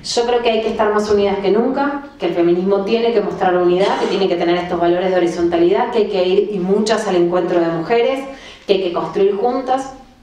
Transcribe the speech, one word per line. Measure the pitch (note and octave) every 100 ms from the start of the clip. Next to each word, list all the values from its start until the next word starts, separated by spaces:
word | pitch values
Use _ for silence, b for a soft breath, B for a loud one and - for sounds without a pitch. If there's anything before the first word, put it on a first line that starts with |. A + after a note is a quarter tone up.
Yo | - - A#3
creo | A#3+
que | A#3
hay | A3
que | A3
estar | G#3+ G#3+
más | G#3 G#3
unidas | G#3 G3+ G3
que | G3
nunca, | G3+ B3+ C4+ C#4+ - - -
que | F3
el |
feminismo | F3 E3+ F3 F#3+ G3 F#3+
tiene | A3+ A#3
que | G#3
mostrar | F#3+ F3 F#3+ F3+
unidad, | F3 F3+ G3 -
que | A3
tiene | G3 F#3+
que | F3
tener | E3+ F3
estos | F3 F3
valores | E3+ F3 F#3
de | F#3
horizontalidad, | E3+ E3+ E3+ E3+ F3 G#3 A#3+
que | A3+
hay | G3+
que | F#3+ F3+
ir, | G3 -
y | G#3
muchas, | F3 G#3 G#3+ G#3+ G3+
al | F3+
encuentro | E3+ F3+ F3 F3
de | E3+
mujeres, | E3 E3 A#3 A#3+ C4+ C#4 B B B -
que |
hay | G3
que | F#3
construir | E3+ D#3+ G3 G3 G3+
juntas | A#3+ C4 C4 C4 - - - -